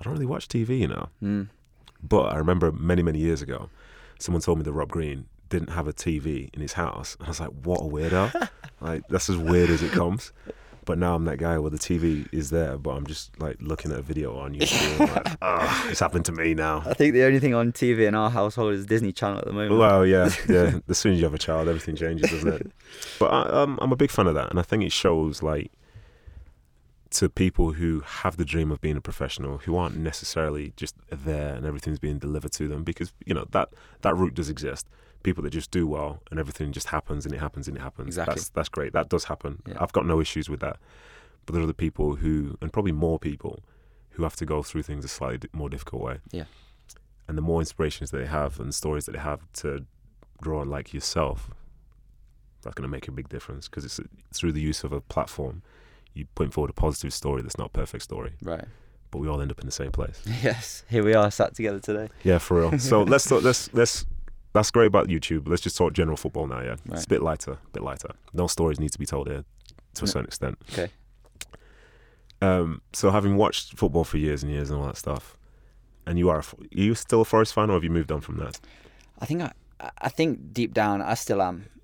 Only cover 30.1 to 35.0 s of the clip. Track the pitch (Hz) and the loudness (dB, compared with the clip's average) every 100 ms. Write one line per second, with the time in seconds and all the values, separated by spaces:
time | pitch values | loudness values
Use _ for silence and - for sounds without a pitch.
30.1 | - - - 78 73 73 - - - - | -6 -6 -2 -2 -2 -8 -10 -12 -12 -14
31.1 | 73 71 76 73 65 71 73 78 76 76 | -10 -4 -4 -4 -4 -6 -6 -6 -4 -4
32.1 | 73 71 76 73 - 76 73 80 85 85 | -4 -4 -6 -6 -6 -6 -4 -6 -6 -8
33.1 | - - 85 - - - - - - 101 | -10 -6 -6 -2 -2 -2 -6 -20 -2 0
34.1 | 85 92 64 78 76 73 65 - - | 2 0 0 -6 -4 -6 -8 -12 -18